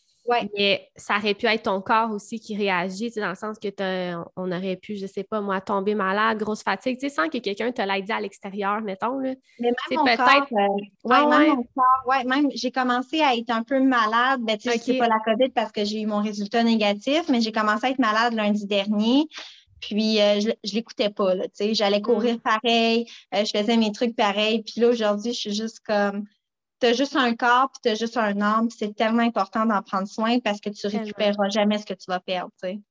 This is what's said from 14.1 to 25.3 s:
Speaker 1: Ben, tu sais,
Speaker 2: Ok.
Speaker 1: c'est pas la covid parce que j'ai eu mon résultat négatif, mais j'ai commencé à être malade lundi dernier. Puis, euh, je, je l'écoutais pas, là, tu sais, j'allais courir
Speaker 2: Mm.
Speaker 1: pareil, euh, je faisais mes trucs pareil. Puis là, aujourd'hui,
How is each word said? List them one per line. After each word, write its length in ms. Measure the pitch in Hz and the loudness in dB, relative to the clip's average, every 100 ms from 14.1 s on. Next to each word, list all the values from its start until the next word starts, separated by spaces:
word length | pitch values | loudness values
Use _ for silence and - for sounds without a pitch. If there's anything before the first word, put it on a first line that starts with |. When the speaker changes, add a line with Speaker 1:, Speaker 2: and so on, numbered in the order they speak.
| 233 254 269 | 2 2 2
Speaker 1:
Ben, 160 | 226 214 | 0 -2
tu 100 | 247 | 0
sais, 80 | 233 | -2
Speaker 2:
Ok. 60 | |
Speaker 1:
c'est 140 | 254 254 | 0 2
pas 100 | 233 | 2
la 100 | 220 | 2
covid 240 | 226 220 262 | 2 2 2
parce 240 | 254 214 | 0 -2
que 120 | 220 | -2
j'ai 180 | 208 214 | -4 -2
eu 40 | 214 | -2
mon 160 | 208 | -2
résultat 400 | 214 208 202 233 | -2 -4 -2 0
négatif, 680 | 233 226 208 208 262 311 339 | 2 2 2 0 0 0 2
mais 100 | 240 | 0
j'ai 100 | 220 | 0
commencé 340 | 220 214 220 254 | 0 0 0 0
à 40 | |
être 80 | 269 | 0
malade 360 | 220 214 240 | 2 2 2
lundi 320 | 220 208 208 202 | 0 0 0 0
dernier. 580 | 202 196 208 220 269 311 - - - _ - | -2 0 0 2 2 2 -6 -18 -20 _ -16
Puis, 400 | - 208 220 220 | -6 -2 0 4
euh, 200 | 208 208 | 4 4
je, 100 | 220 - | 0 -4
je 100 | 208 | -4
l'écoutais 340 | 208 226 - 208 | -6 -6 -2 -2
pas, 260 | 208 190 | 0 0
là, 100 | 185 | 0
tu 60 | - | -4
sais, 200 | - 208 | -4 -2
j'allais 280 | 220 202 202 | 0 2 2
courir 320 | 214 220 240 | 2 2 2
Speaker 2:
Mm. 60 | 233 | 0
Speaker 1:
pareil, 680 | 247 220 233 233 226 233 233 - - | 0 0 2 2 4 2 -2 -12 -6
euh, 100 | 190 | -2
je 120 | 214 208 | -2 0
faisais 180 | 208 233 | 2 2
mes 160 | 220 | 2
trucs 220 | 208 240 233 | 0 -2 0
pareil. 460 | 208 202 214 220 | 0 2 0 -2
Puis 180 | 208 214 | -4 0
là, 80 | 233 | 2
aujourd'hui, 440 | 233 208 208 233 | 2 0 0 -4